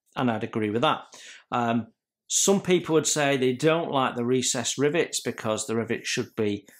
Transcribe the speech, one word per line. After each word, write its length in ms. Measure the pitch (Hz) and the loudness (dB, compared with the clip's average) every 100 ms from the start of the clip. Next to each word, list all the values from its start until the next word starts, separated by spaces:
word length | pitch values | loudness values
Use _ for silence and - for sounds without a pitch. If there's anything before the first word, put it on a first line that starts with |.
| _ - | _ -2
and 140 | 127 | -2
I'd 140 | 107 | 0
agree 260 | 110 117 107 | -4 -2 -2
with 120 | 113 | 0
that. 200 | 151 127 - - - - - | 0 0 -6 -20 -20 -20 -6
Um, 380 | 123 117 117 110 _ _ _ - | -2 0 0 -2 _ _ _ -4
some 340 | - - 196 | 0 2 2
people 320 | 180 180 175 | 4 0 4
would 120 | 156 147 | 2 2
say 300 | 151 139 139 | 2 2 2
they 160 | 127 | 2
don't 380 | 127 156 165 165 | 2 2 2 2
like 260 | 139 123 117 | 0 0 0
the 80 | |
recessed 540 | 120 127 123 127 117 - | 0 0 0 -2 -4 0
rivets 420 | 147 165 - - | 0 2 0 -2
because 460 | 127 - 113 107 - | -6 -6 -4 -2 -2
the 100 | 113 | -4
rivet 300 | 110 117 - | -2 -4 -4
should 280 | - - | -4 -4
be 320 | - 104 104 - | -2 -2 -2 -8